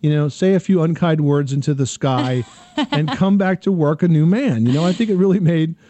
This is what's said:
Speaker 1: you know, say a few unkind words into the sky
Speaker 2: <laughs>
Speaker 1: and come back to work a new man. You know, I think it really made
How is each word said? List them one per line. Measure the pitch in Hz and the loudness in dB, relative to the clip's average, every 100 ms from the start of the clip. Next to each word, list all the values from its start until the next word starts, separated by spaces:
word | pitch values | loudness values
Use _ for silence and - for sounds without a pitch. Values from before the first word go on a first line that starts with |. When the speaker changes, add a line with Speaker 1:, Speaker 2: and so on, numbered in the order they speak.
Speaker 1:
you | 151 | -2
know, | 151 147 | 0 -2
say | - 185 | 0 0
a | 190 | 0
few | - 185 | 2 0
unkind | 165 160 175 160 | 0 0 0 0
words | 147 143 139 | 2 0 0
into | 139 143 | -2 -2
the | 139 127 | -2 -2
sky | - 139 127 127 127 113 - - - | -2 -2 -2 -2 -4 -6 -14 -10 -6
Speaker 2:
<laughs> | 277 | -2
Speaker 1:
and | 147 156 | -2 -2
come | 262 190 202 | 0 2 2
back | 190 185 | 0 -2
to | 202 | -2
work | 180 147 156 | 0 0 0
a | 175 | 2
new | 156 160 | 2 2
man. | 208 180 113 117 | 2 0 0 0
You | |
know, | 139 175 | 0 0
I | |
think | 180 220 | -2 -2
it | 185 | 2
really | 196 190 | 2 2
made | 165 165 160 165 _ | 2 0 -2 -6 _